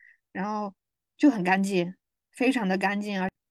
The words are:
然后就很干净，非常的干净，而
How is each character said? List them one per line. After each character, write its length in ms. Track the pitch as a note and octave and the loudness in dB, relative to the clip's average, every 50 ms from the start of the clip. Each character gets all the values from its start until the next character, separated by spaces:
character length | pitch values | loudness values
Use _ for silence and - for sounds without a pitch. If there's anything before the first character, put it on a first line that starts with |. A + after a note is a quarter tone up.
| _ - - _ _ _ - | _ -20 -20 _ _ _ -10
然 120 | G3 F#3 | -8 -6
后 280 | G#3 G#3+ G#3+ G#3 G3 G3 _ _ _ _ _ _ _ _ - | -6 -6 -6 -8 -10 -12 _ _ _ _ _ _ _ _ 4
就 120 | - D4 | 4 4
很 140 | A#3 G#3+ F3 | 4 4 2
干 180 | F#3 F#3 F#3+ | 2 2 2
净， 320 | G3 G3 G3 F3+ F3 F3 F#3+ _ _ _ _ _ _ _ | 2 0 0 0 0 -2 -6 _ _ _ _ _ _ _
非 200 | - - B3 C4 | -4 -2 0 2
常 160 | C4 B3+ G#3+ F#3 | 2 2 0 0
的 100 | F#3+ F#3+ | 0 0
干 220 | F#3+ F#3+ G3+ G3+ | 0 -2 -2 -2
净， 220 | G#3 G#3 G3+ F#3+ | -4 -4 -4 -4
而 80 | F#3 F#3+ - _ _ _ | -4 -4 -6 _ _ _